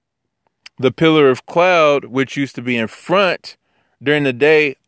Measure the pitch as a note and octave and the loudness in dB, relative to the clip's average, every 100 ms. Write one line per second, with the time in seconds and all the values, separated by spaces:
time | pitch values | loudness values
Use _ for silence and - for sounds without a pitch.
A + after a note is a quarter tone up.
0 | _ _ _ _ _ _ - - B2+ - | _ _ _ _ _ _ -20 -4 -2 0
1 | D#3+ D#3 C#3 B2+ - E3+ F3+ F3 D3+ C#3+ | 2 4 4 2 -2 0 2 4 2 0
2 | A2+ C3 B2+ C#3 C3+ - A#2+ A#2+ A2 - | -4 -6 -4 -6 -8 -8 -4 -4 -4 -8
3 | - F#3 F#3 - - - _ _ _ _ | -2 0 0 -2 -10 -20 _ _ _ _
4 | B2+ D3 C3+ B2 D3 D#3 D3 - | -6 -4 -4 0 2 2 0 -6